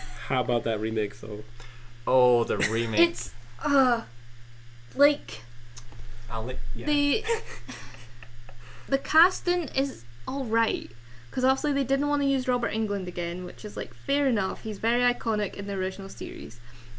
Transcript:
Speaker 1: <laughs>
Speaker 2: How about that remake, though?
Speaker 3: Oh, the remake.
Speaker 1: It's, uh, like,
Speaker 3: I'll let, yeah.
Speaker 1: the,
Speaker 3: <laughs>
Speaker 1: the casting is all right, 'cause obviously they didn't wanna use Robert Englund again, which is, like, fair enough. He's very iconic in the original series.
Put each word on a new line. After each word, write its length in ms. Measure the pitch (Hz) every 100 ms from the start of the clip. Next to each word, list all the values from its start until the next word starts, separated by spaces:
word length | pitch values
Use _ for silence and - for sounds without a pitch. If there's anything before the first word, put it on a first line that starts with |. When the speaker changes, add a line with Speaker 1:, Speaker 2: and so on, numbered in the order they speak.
Speaker 1:
<laughs> 240 | - - -
Speaker 2:
How 140 | 131
about 220 | 120 120 117
that 140 | 107
remake, 380 | 110 110 107 -
though? 220 | - 104 110 - - - - - -
Speaker 3:
Oh, 360 | 131 123 120
the 140 | 113 104
remake. 420 | - 113 117 110
Speaker 1:
It's, 320 | 339 - - - - -
uh, 400 | 302 285 254 233 - - - - - - - - - 254
like, 480 | 285 285 - - - - - - - - - - -
Speaker 3:
I'll 140 | 113 127
let, 140 | 127 -
yeah. 120 | 220 -
Speaker 1:
the, 360 | 294 285 285 -
Speaker 3:
<laughs> 1600 | 453 - - - - - - - - - - - - - - -
Speaker 1:
the 100 | 269
casting 640 | - 311 370 - 349 359 - -
is 280 | 277 - - - -
all 180 | 277 240
right, 460 | 226 214 185 - - - - -
'cause 120 | 262
obviously 300 | 254 269 294
they 100 | 277
didn't 240 | 247 269 294
wanna 180 | 285 277
use 220 | 269 254
Robert 240 | 247 226
Englund 340 | 220 214 202 180
again, 360 | 175 170 180 180
which 200 | - 214
is, 100 | 208
like, 180 | -
fair 340 | - - 277 277
enough. 340 | 220 190 190
He's 140 | 226 202
very 220 | 220 240
iconic 540 | 247 240 233 208 196 -
in 120 | 202
the 60 |
original 360 | 196 185 185 196
series. 500 | - - - - - - - -